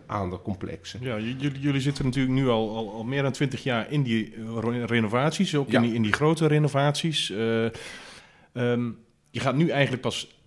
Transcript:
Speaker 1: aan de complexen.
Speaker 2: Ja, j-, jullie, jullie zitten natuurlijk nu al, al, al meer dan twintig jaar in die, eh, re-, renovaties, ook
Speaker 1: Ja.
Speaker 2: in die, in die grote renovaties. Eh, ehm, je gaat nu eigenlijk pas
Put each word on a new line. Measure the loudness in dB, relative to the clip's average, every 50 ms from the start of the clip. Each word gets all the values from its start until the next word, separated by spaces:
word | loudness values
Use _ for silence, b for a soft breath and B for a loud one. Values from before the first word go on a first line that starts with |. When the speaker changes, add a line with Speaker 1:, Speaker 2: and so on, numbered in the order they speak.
| -6
Speaker 1:
aan | -6 -4 -4 -2 -4
de | -6 -6
complexen. | -6 -8 -8 -6 -8 -10 -10 -12 -12 -14 -12 -8 -6
Speaker 2:
Ja, | -6 -4 -4
j-, | -4 -6 -4
jullie, | -4 -4 -4 -4 -2
jullie | 0 0 0 2
zitten | 0 0 0 0 0
natuurlijk | 0 2 2 2 2 2
nu | 4 4
al, | 4 4 4 2 0 -2
al, | -4 -6 -6 -6
al | -6 -4
meer | -2 -2 0
dan | 0 0
twintig | 0 0 -2 -2 -2 -2 -2
jaar | 0 0 0 0 0
in | 0 0 2
die, | 2 2 2 0 -2 -6
eh, | -10 -10 -6 -4 -2
re-, | -2 -2 -2 -2 0
renovaties, | 0 2 2 2 2 2 2 2 2 2 0 0 2 2
ook | 0 0 2
Speaker 1:
Ja. | 2 2
Speaker 2:
in | 2
die, | 2 2
in | 2
die | 2 2 2
grote | 2 4 2 4 4 2
renovaties. | 4 4 4 2 2 2 2 2 2 0 0 -2 -2 -2 -2 -2 -2
Eh, | -2 -2 0 2 2 2 0 0 B B B B B B B B B B B B B B B B -4
ehm, | -2 0 2 2 0 0 -4 -6 -10 -16 _ _ _ _ _
je | -8 -2
gaat | 0 2 4
nu | 4 4 4
eigenlijk | 4 4 2 2 2 -2
pas | -2 -2 -4 -4 -6 -10 -16 _ _